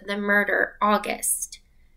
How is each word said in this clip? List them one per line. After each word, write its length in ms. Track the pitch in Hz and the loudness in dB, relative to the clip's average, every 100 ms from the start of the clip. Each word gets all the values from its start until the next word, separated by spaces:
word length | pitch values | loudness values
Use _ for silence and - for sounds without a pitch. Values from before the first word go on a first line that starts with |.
| 202 | -8
the 100 | 202 | -4
murder, 600 | 202 208 196 185 - - | 2 2 2 0 0 0
August. 800 | 208 202 - - - - - - _ _ _ | 2 2 0 -4 -4 -4 -6 -12 _ _ _